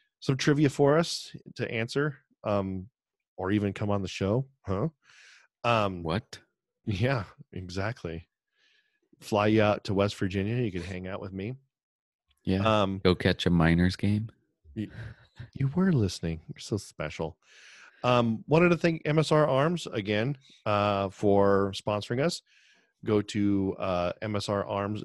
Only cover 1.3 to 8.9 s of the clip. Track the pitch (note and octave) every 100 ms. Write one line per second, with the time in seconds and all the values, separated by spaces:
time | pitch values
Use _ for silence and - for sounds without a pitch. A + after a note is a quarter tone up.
1.3 | - - - A#2 A#2 A#2 C#3 D3+ C3+ _
2.3 | _ A2 G2+ F#2+ F#2+ F#2 _ _ _ _
3.3 | - F#2 G#2 G2+ F#2+ G#2+ G2+ F#2 - G2
4.3 | A2+ C3+ _ - F#2+ D3+ - _ - -
5.3 | - _ _ A#2+ A#2 G2+ F#2 E2 F#2+ -
6.3 | - _ _ _ _ - F#2+ A#2+ C3+ F#2
7.3 | - - - F#2 F2+ G2+ B2 F2 E2 -
8.3 | _ _ _ _ _ _